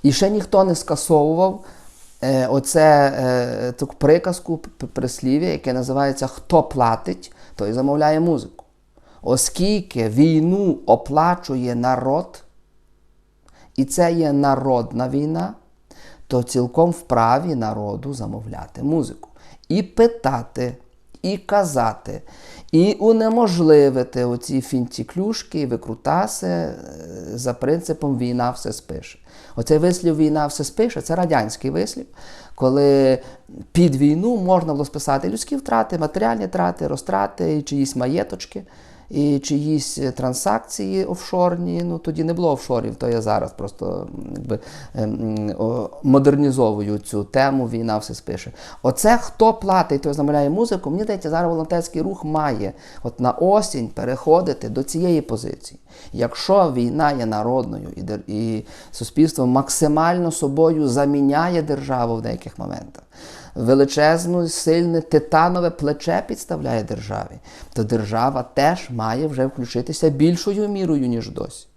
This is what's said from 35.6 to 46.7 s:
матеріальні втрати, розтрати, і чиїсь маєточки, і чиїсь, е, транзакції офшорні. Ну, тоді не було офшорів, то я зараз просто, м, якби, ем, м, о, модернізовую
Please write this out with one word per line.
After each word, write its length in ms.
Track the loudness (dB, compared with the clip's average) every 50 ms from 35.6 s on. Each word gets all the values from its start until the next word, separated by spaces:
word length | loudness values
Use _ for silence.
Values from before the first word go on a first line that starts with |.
| -2 0 0 0 2 0 -2 -2
матеріальні 480 | -2 -2 -2 0 0 0 0 -2 -4
втрати, 400 | -4 -2 -2 -2 -2 -2 -4 -4
розтрати, 680 | -4 -4 -6 -4 -2 0 0 0 -2 -2 -4 -2 -2 0
і 60 | -2
чиїсь 340 | -2 -4 -2 -2 -2 -2 -2
маєточки, 640 | -2 -2 0 0 -2 -2 -4 -8 -12 -14 -14 -14 -14 -14 -14 -20 -20 -20 -20 -20 -20 -20 -8
і 280 | -4 0 0 2 0 0
чиїсь, 600 | 0 -2 -2 -2 0 0 -2 -2 -2 -4 -6 -4
е, 120 | -4 -4
транзакції 960 | -4 -4 -4 -4 -4 -2 -2 -2 -2 -2 -4 -8 -10 -8 -6 -4 -2 -2 -2
офшорні. 800 | -4 -6 -10 -8 -6 -2 0 0 0 0 -2 -4 -4 -4 -4 -4
Ну, 140 | -4 -6 -6
тоді 260 | -6 -6 -4 -2 -2
не 80 | -2
було 200 | -2 0 0 0
офшорів, 420 | 0 -2 -2 -4 -4 -2 -2 -4 -6
то 120 | -4 -2 -2
я 140 | -2 -2
зараз 300 | 0 0 0 -2 -2 -4
просто, 560 | -8 -10 -12 -12 -10 -8 -8 -6 -6 -8 -10 -10 -12
м, 180 | -12 -12 -10 -10
якби, 220 | -10 -6 -6 -6 -6 -6 -14 -18 -18 -18 -12 -6
ем, 440 | -4 -4 -4 -2 -4 -4 -4 -4 -2
м, 160 | -4 -4 -4 -2
о, 320 | -2 -2 -2 -2 -4 -8 -10 -4
модернізовую 960 | 2 4 4 6 6 4 2 4 0 0 2 2 0 0